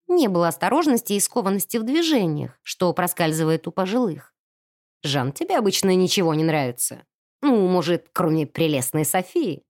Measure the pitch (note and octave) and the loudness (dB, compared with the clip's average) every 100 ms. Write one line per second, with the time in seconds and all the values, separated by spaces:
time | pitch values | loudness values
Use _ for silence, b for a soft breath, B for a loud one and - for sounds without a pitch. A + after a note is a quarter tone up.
0 | - F4+ B3 F3 E3+ E3 F3+ D#4+ D#4 A#3 | 0 2 4 2 0 0 0 2 2 0
1 | - G3+ - B3 F#3+ G3 - A#3+ A3 D4+ | 0 -2 -2 -2 -2 -2 -4 -4 -2 -2
2 | E4 C#4+ F3 D3+ B2+ - - - F3+ E3 | 2 2 0 -2 -6 -12 -14 -4 -2 0
3 | F3 - E3 D#3 D#3 D#3+ E3+ E3 F#3 A3+ | -2 0 0 0 0 0 -2 -4 -2 0
4 | A#3+ D3+ - _ _ _ _ _ _ _ | -2 -4 -12 _ _ _ _ _ _ _
5 | D3+ C#3 B2+ - E4 F4 G#3 F#3+ G3 F#3 | -4 -2 -2 -4 -2 0 0 0 2 2
6 | F#3 - E3+ D#3 D#3+ D3+ C3 B2 - - | 2 2 0 2 2 0 -2 -4 -8 -8
7 | - _ _ _ D4 A#3 F#3 F3+ D#3+ E3+ | -18 _ _ _ 2 4 4 2 0 -2
8 | - - F3 D#3 D3 - D#3+ D3 B2+ D#3 | -4 -2 0 0 -2 -2 0 0 -2 -2
9 | D#3 F#3 F#3 F4 C4 C#3 - | 0 -2 -2 -2 -4 -6 -12